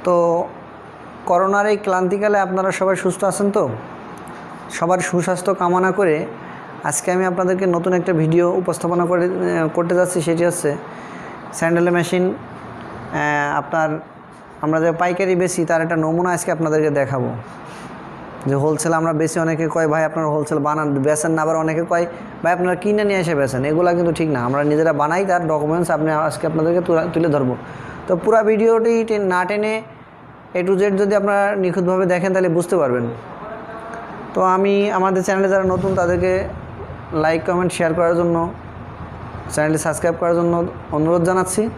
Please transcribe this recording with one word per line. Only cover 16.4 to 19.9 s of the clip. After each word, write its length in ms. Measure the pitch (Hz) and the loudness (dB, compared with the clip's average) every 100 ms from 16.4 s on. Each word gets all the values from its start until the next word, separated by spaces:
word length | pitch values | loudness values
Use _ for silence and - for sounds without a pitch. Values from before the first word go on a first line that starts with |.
| - | -2
আপনাদেরকে 380 | 160 160 156 156 | -2 2 2 2
দেখাবো। 400 | 143 131 131 120 117 - - - - - - - - - - 135 | 2 0 0 -2 -6 -12 -16 -16 -16 -16 -16 -16 -16 -16 -8 -2
যে 80 | 139 | 0
wholesale 380 | 147 151 170 | 2 0 0
আমরা 200 | 160 165 | 0 0
বেশি, 260 | 151 160 170 | 0 0 0
অনেকে 280 | 165 156 160 | 0 0 0
কয়, 200 | 165 | 0
"ভাই 180 | 160 | 2